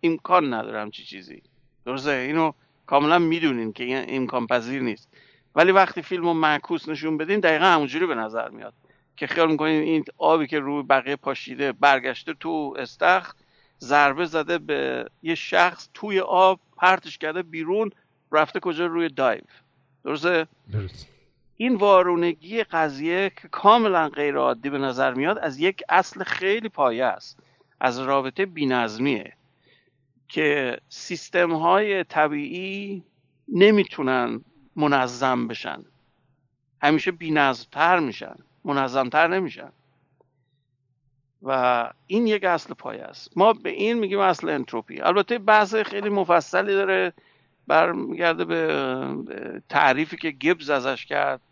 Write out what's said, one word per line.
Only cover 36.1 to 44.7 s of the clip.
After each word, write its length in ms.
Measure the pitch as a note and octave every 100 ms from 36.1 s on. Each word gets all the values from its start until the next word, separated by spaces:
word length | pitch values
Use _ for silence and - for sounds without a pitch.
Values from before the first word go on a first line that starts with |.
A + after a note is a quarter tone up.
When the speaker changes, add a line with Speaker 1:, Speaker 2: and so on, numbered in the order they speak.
| _ _ _ _ _ _ _
Speaker 1:
همیشه 300 | D3 D#3 -
بی‌نظم‌تر 880 | E3+ E3 D3+ C#3 A#2+ - C#3+ E3 F3+
می‌شن، 360 | C#3+ G2 - - _ _ -
منظم‌تر 600 | C#3+ C3+ C3 B2+ D3+ E3
نمی‌شن 440 | F#3+ E3+ - - _ _ _ _ _ _ _ _ _ _ _ _ _ _ _ _ _
و 460 | C3 C3+ B2 A#2+ A#2 - _
این 200 | G3 A#3
یک 160 | G#3
اصل 300 | F#3 E3+ -
پایه 300 | - C3 A2
است. 340 | - - - -
ما 160 | G3+
به 160 | A3+ -
این 300 | - G#3 A#3
می‌گیم 200 | G3+ G3+
اصل 300 | G3 E3 E3
انتروپی. 520 | D3 B2